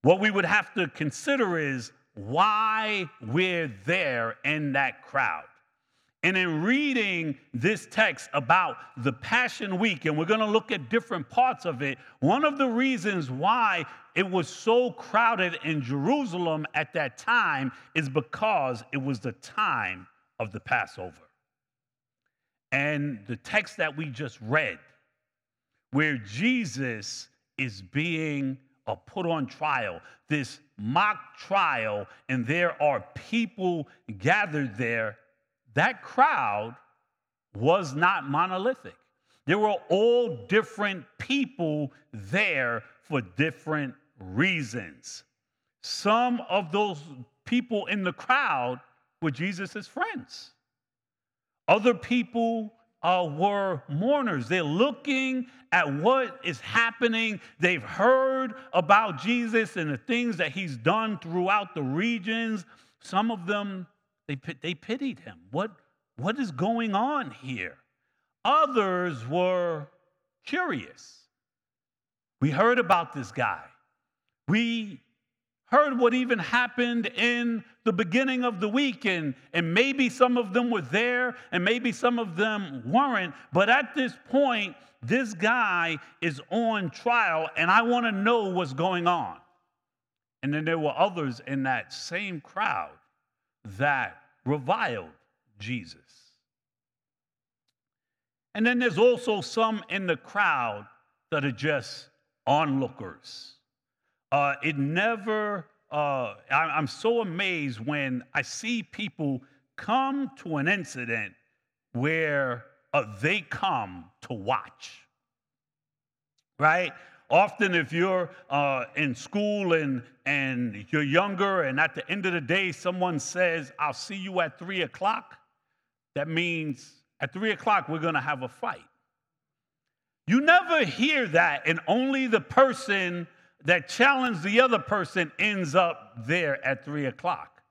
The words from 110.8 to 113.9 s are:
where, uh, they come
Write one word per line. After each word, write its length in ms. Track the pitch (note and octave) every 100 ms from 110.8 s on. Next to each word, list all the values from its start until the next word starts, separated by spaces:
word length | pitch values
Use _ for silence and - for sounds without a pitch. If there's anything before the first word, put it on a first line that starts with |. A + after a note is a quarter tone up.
| D#3 B2+ A#2+ A#2 G2+ _ _ _ _ _ _
where, 720 | A#2+ C#3 D#3+ D#3 C#3+ C3 A#2 - _ _
uh, 120 | C#3+ A2 G2+
they 200 | D3 G3+
come 640 | D#3+ - G3 C#3+ G2+